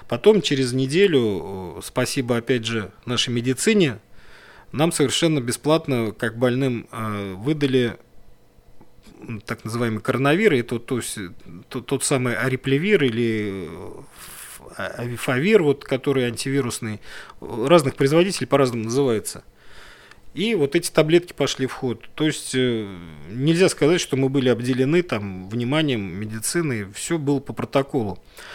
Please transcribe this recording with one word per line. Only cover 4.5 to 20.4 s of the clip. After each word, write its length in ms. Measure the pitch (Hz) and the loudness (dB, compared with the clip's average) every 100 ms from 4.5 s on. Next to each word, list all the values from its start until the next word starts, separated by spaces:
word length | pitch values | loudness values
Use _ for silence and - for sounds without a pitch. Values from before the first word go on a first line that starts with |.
| - - | -20 -10
нам 200 | 120 165 | 0 0
совершенно 480 | - 139 - 170 156 | 2 0 2 2 0
бесплатно, 720 | 120 117 147 160 160 127 113 98 | -2 -2 2 2 2 -2 -2 -2
как 200 | 117 113 | -4 0
больным, 500 | 123 123 135 120 - | 0 2 0 -2 -8
э, 420 | 117 110 101 101 92 | -8 -6 -4 -6 -6
выдали, 600 | 117 156 143 127 120 90 - - - - - _ _ - - - - - | -4 0 2 2 2 -4 -16 -20 -20 -20 -20 _ _ -20 -20 -20 -20 -18
м, 200 | - 110 | -12 -12
так 220 | - 113 - | -10 -10 -6
называемый 360 | 117 120 107 | -4 -2 -2
коронавир, 520 | - 117 139 160 214 | -2 0 2 4 4
это 220 | 139 117 120 | 2 0 -6
вот, 100 | - | -4
то 120 | 127 | -4
есть, 200 | - - | -4 -8
э, 120 | 90 - - 82 - | -10 -12 -16 -18 -10
то-, 120 | 131 | -10
тот 220 | 113 135 | -4 -2
самый 320 | - 139 127 113 | 0 0 0 0
арипливир 680 | 127 127 135 135 190 208 | -2 -2 0 0 4 4
или, 640 | 135 117 117 110 104 98 80 | 4 2 0 0 -2 -6 -8
э, 320 | 82 95 98 | -10 -14 -16
ф-, 600 | - - - - - - - - | -18 -20 -20 -18 -18 -18 -18 -10
а-, 100 | 95 - | -10 -6
авифавир, 640 | 120 120 - 127 170 220 | -8 -6 -2 0 6 6
вот, 200 | 151 139 | 6 0
который 420 | - 135 143 135 123 | 0 -2 0 0 0
антивирусный, 760 | 117 135 139 123 - 113 107 - - - - | -2 -2 -2 -2 -4 -6 -8 -12 -16 -16 -16
разных 560 | - 113 117 170 135 - | -10 -2 4 6 4 2
производителей 520 | 139 156 185 180 127 | 4 4 2 0 2
по-разному 380 | 139 131 117 110 | 4 4 2 -2
называется. 580 | 123 139 110 - - - - - - - - - - - | 0 2 0 -2 -12 -16 -20 -20 -20 -20 -20 -20 -20 -14
И 160 | - | -4